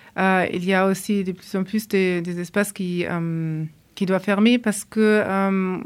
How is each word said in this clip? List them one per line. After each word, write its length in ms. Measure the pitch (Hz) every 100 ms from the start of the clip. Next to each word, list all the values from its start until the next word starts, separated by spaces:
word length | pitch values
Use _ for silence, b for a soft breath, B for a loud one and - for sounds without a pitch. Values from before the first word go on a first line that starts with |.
| B -
euh, 300 | 190 185 175
il 100 | 180
y 100 | 180
a 120 | 190 190
aussi 380 | 190 - 202
de 100 | 185
plus 220 | 185 - 196
en 80 |
plus 240 | 190 220 214
des, 340 | 196 185 175
des 180 | 170 175
espaces 320 | 175 208 208
qui, 340 | - 180 175 -
euh, 540 | 175 165 165 160 156 156 - _ -
qui 100 | 185
doivent 180 | 190
fermer 340 | 196 202 220 247
parce 280 | 226 202 -
que, 380 | 214 214 214 196
euh, 520 | 190 196 190 185 180